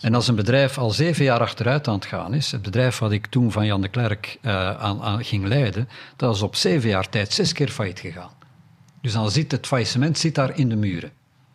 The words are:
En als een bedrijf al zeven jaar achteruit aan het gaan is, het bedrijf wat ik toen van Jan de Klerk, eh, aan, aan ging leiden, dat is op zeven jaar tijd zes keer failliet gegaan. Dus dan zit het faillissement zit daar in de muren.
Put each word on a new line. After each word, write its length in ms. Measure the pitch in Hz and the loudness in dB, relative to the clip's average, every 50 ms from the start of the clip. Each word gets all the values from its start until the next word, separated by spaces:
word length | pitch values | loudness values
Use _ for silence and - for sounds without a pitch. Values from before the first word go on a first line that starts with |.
En 140 | - 113 113 | 0 2 2
als 140 | 120 110 127 | 4 4 4
een 60 | 120 | 2
bedrijf 440 | 107 104 104 123 139 139 127 - 143 | 2 4 4 4 4 4 2 2 0
al 120 | 127 113 | 0 0
zeven 340 | 101 - 151 175 160 - 143 | 2 2 2 2 2 2 4
jaar 160 | 131 120 117 | 4 4 4
achteruit 480 | 117 107 - - 120 123 135 147 - 117 | 2 0 -2 -2 0 0 0 0 0 0
aan 60 | 104 | -2
het 100 | 95 - | -2 -2
gaan 300 | - - 90 85 87 120 | -6 -8 -6 -4 -2 -2
is, 180 | 156 139 - | -2 -2 -2
het 100 | - 113 | -4 -6
bedrijf 360 | 98 101 92 120 127 127 123 - | -4 -2 0 2 2 2 2 0
wat 140 | 113 107 | 0 0
ik 140 | 104 101 - | 0 0 0
toen 260 | - - 127 123 113 | 0 0 2 2 2
van 140 | 95 107 104 | 2 2 2
Jan 140 | 107 101 98 | 2 2 0
de 80 | 98 95 | 0 -2
Klerk, 500 | - 123 120 110 104 - - - - - | 0 0 0 0 -2 -4 -6 -10 -12 -6
eh, 340 | - 113 101 95 92 95 104 | -2 -2 0 0 0 -2 -2
aan, 240 | - 113 104 101 107 | -2 -4 -4 -4 -2
aan 220 | - 107 101 113 113 | -2 -2 -2 -2 -2
ging 220 | - - 101 95 | -4 -2 -2 0
leiden, 420 | 98 117 143 135 104 92 104 123 - - - - - - | 2 2 2 2 0 0 -2 -4 -6 -8 -14 -20 -20 -6
dat 180 | - 127 123 113 | -2 0 0 0
is 80 | 98 | 0
op 140 | 104 92 - | -2 -2 -2
zeven 320 | - - 196 180 151 113 113 | 0 0 2 2 2 2 2
jaar 200 | 101 92 92 - | 2 0 0 0
tijd 240 | - 110 101 - | -2 -2 -2 0
zes 200 | - - 190 - | 0 0 0 0
keer 160 | - - 143 - | 0 -2 -2 -2
failliet 300 | - - 107 92 90 - | -2 -4 -6 -6 -8 -10
gegaan. 300 | - 92 82 87 90 90 - _ - - _ - - _ _ _ _ _ _ - | -12 -14 -12 -14 -16 -18 -20 _ -20 -20 _ -20 -20 _ _ _ _ _ _ -8
Dus 120 | - 120 | -6 -4
dan 180 | 104 113 110 107 | -2 0 0 0
zit 220 | 98 147 156 - | 2 0 0 0
het 140 | - 120 - | -2 -4 -2
faillissement 520 | - 143 127 110 - - 120 135 170 143 - | 0 0 0 0 0 0 0 2 2 0 0
zit 160 | - 165 143 | 0 0 0
daar 240 | 147 135 127 - - | 0 0 0 0 0
in 100 | 135 120 | 0 2
de 80 | 113 | 2
muren. 340 | 107 104 98 90 85 78 73 - _ _ _ _ _ _ _ | 0 0 -2 -2 -4 -8 -10 -14 _ _ _ _ _ _ _